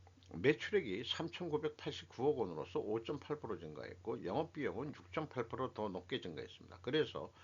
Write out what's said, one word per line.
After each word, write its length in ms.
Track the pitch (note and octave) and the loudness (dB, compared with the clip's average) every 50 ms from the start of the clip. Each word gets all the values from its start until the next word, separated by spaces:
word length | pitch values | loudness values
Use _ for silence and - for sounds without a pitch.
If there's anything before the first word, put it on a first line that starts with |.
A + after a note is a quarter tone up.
| - - - - - - - | -20 -20 -20 -20 -18 -10 -6
매출액이 680 | E2 F#2 C3+ D#3 D3+ - - G#3+ G3 D#3+ G#2+ F#2 G#2+ - | 6 8 8 8 8 4 2 4 4 4 4 0 0 0
삼천구백팔십구억 1300 | - - - D#3+ E3+ - - F3+ D#3+ D3 D3+ D#3 D3+ D3+ - - D#3 C#3+ - - - - - B2 D3 D3 B2+ | -2 -2 -2 -2 -4 -4 -4 -4 0 0 2 2 0 -4 -2 -6 -6 -6 -6 -8 -10 -4 2 4 4 6 4
원으로서 400 | G#2+ F2+ E2 D#2 C3+ - - D#3 | 2 0 0 -4 -4 -2 -2 -2
오점팔 600 | - G2+ G#2+ A2+ - - D#3 C3 - - D3+ D3 | 0 2 0 0 0 0 -4 -4 -2 -4 -6 -4
프로 180 | - A2+ G2+ D#2+ | -2 -4 -4 -4
증가했고 640 | - - - - A#1 A1 - F2+ F2+ G#2+ B2+ B2 D#2 | -4 -8 -8 -8 -8 -10 -10 -8 -4 -4 -4 -2 0
영업비용은 680 | E2+ G2+ C#3 E3 E3 - D#3 C3+ G2+ - G#2+ C3+ - - | 0 2 2 2 0 -2 -2 0 0 0 0 -4 -4 -6
육점팔 540 | - - - - D#3+ D#3 - - B2+ A#2 - | -10 -12 -4 -2 -2 -2 -2 -2 -2 -2 -2
프로 240 | - A2 C3 B2 - | -2 -2 -2 -2 0
더 160 | G#2+ G#2+ G#2 | 0 -2 0
높게 320 | F2+ F2+ F2+ - C3+ A#2 | 0 -4 -4 -2 -4 -2
증가했습니다. 580 | - F2+ D#2 C#2+ A2+ - - - E2+ E2+ - - | -2 -4 -6 -6 -6 -8 -10 -16 -16 -16 -14 -6
그래서 520 | - - - D#3 C#3 - - C#2+ D2+ - - - | -4 2 4 4 4 4 2 -4 -6 -6 -10 -14